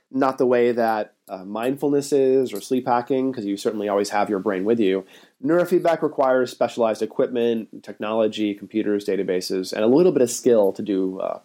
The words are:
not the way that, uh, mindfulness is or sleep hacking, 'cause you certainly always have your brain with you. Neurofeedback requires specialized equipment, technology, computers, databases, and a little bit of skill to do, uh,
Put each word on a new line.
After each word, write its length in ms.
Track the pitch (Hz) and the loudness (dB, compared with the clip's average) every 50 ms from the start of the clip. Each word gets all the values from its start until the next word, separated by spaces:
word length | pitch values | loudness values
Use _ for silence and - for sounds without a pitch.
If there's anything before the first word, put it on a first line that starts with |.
| _ _ | _ _
not 280 | - 131 139 131 131 - | -2 0 0 0 0 2
the 80 | 135 123 | 2 2
way 240 | 127 120 120 123 | 4 4 4 2
that, 420 | 117 117 117 113 110 110 107 - _ _ _ - | 2 2 0 0 0 0 -4 -6 _ _ _ -14
uh, 140 | 98 95 92 | -14 -12 -12
mindfulness 640 | 98 104 110 117 131 139 139 160 143 143 143 139 - | -10 -8 -4 -4 -4 -4 -2 -2 0 0 0 0 2
is 420 | 147 139 135 131 131 135 131 120 107 | 2 2 4 4 4 2 2 0 -4
or 60 | 101 | -8
sleep 280 | - - 135 127 123 131 | -6 -2 -2 -2 0 0
hacking, 440 | 123 123 123 - 139 131 131 135 | 0 0 0 0 0 0 0 -2
'cause 140 | 127 127 104 | -4 -4 -4
you 100 | 101 101 | -4 -4
certainly 320 | 98 - 120 107 107 101 104 | -4 -2 -4 -4 -2 -2 0
always 220 | 98 101 101 101 | 0 0 0 0
have 200 | 110 104 101 95 | 0 -2 0 0
your 100 | 107 95 | -2 -2
brain 260 | 95 110 98 92 95 | -2 -2 -2 0 0
with 140 | 107 117 117 | 0 2 2
you. 260 | 107 95 95 95 92 - - - - _ _ _ 127 | 2 2 2 0 -2 -6 -14 -20 -20 _ _ _ -2
Neurofeedback 580 | 143 165 175 175 175 185 175 165 170 165 160 | 0 2 2 2 2 0 2 2 2 0 0
requires 480 | 160 143 147 - 139 131 127 127 127 123 | 0 -2 0 0 2 2 2 2 2 -2
specialized 540 | - - 127 113 - 123 117 110 107 - 110 | -2 -2 -2 -2 0 0 0 0 0 -2 -4
equipment, 800 | 107 - - 131 120 127 120 117 117 117 113 107 - - 104 - | -4 -2 -2 -2 0 0 0 0 0 0 -2 -4 -8 -14 -18 -18
technology, 720 | - 101 - 110 107 110 113 110 107 107 107 107 104 101 | -18 -12 -8 -6 -2 0 0 0 0 0 -2 -2 -2 -4
computers, 500 | 101 101 92 - 110 101 104 104 101 101 | -6 -10 -6 -4 -2 -2 0 -2 -2 -2
databases, 680 | - 95 95 95 95 92 92 92 - 98 95 95 - - | -2 -2 -2 -2 -2 -2 -2 -2 -4 -4 -4 -4 -4 -4
and 100 | 101 107 | 0 2
a 40 | 113 | 4
little 240 | 123 151 180 185 | 4 6 4 4
bit 120 | 156 139 123 | 4 4 2
of 80 | 117 | 2
skill 400 | - - - 131 120 110 101 95 | 0 0 2 4 4 6 4 2
to 100 | 98 - | 0 -2
do, 380 | 110 104 98 95 95 92 92 95 | -4 -2 -2 0 -2 -2 -4 -4
uh, 200 | 90 - - - - | -6 -6 -6 -8 -8